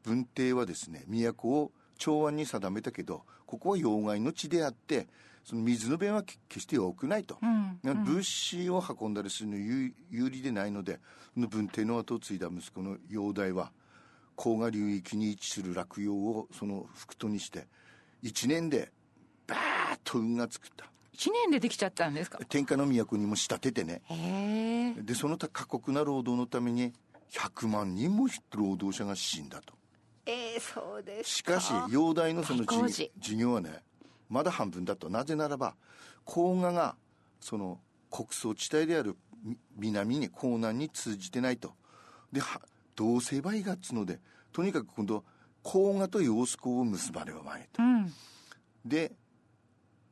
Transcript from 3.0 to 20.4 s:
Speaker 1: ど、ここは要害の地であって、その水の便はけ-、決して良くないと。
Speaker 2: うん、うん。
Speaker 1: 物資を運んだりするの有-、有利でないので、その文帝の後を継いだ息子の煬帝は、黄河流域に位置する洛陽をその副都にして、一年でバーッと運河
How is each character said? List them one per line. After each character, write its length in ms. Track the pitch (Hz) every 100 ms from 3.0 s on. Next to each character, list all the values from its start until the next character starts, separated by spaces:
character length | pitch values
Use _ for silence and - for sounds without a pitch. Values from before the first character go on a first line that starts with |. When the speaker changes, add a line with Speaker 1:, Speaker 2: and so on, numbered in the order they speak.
Speaker 1:
ど、 200 | 87 82 - - -
こ 100 | -
こ 140 | -
は 80 | 196
要 220 | 131 107
害 200 | 107 104
の 140 | 123
地 160 | - 151
で 120 | 170
あ 60 | 147
っ 60 |
て、 340 | 117 - 135 - - - -
そ 120 | - 117
の 60 |
水 260 | 117 120 113
の 80 | 165
便 160 | 202
は 100 | 208
け-、 140 | - - -
決 100 | -
し 60 | -
て 100 | 139
良 160 | 92
く 160 | 90 139
な 80 | 208
い 80 |
と。 140 | - -
Speaker 2:
う 60 | 226
ん、 340 | 220 190 180
う 120 | 262
ん。 100 | 214
Speaker 1:
物 180 | 208 180
資 460 | 185 - - 175 180
を 160 | 180 180
運 260 | 117 110
ん 20 |
だ 80 | 104
り 80 | 98
す 140 | -
る 40 | 107
の 80 | 101
有-、 380 | 104 131 127 - 85
有 180 | 113 127
利 140 | 131
で 100 | 131
な 140 | 107 101
い 60 |
の 100 | 101
で、 180 | 95 82 - - -
そ 80 | 123
の 80 | 117
文 200 | 107 101
帝 180 | - 110
の 120 | 117
後 180 | 113 120
を 20 |
継 160 | -
い 40 | 95
だ 100 | 87
息 220 | 87 -
子 120 | 95
の 160 | 95 98 -
煬 240 | 104 101
帝 200 | 101 98
は、 200 | 90 82 - _ - - - _ -
黄 220 | 120 110
河 100 | 113
流 220 | 107 104
域 260 | 101 90 107
に 140 | 107
位 60 | 101
置 100 | -
す 140 | -
る 100 | 92
洛 300 | 90 90 -
陽 120 | 101
を 340 | 101 104 110 -
そ 140 | - 104
の 200 | 98 -
副 220 | - - -
都 140 | 110
に 100 | 104
し 100 | -
て、 160 | 85 67 _ - - _ _
一 280 | 117 - 120
年 200 | 165 165
で 220 | 131 - _ _ _ - _ -
バ 80 |
ー 40 | - - - -
ッ 60 | -
と 160 | - 123
運 180 | 113
河 140 | 117